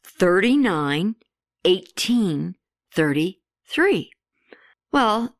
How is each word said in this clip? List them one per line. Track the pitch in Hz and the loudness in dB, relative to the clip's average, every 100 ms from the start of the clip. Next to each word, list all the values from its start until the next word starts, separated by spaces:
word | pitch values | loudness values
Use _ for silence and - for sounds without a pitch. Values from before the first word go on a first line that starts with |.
thirty-nine, | - - 180 180 190 285 247 160 143 147 208 226 _ _ _ _ | -20 -2 2 2 2 2 2 0 -2 -2 -4 -6 _ _ _ _
eighteen, | 180 185 - - - 240 196 143 170 - _ _ _ | 0 0 -2 -8 -2 0 0 -2 -6 -10 _ _ _
thirty-three. | - 151 143 170 - _ _ _ - 381 190 - _ _ _ _ - _ _ _ | -2 0 0 -2 -6 _ _ _ -2 0 0 -4 _ _ _ _ -20 _ _ _
Well, | 285 226 220 240 | 0 0 0 -4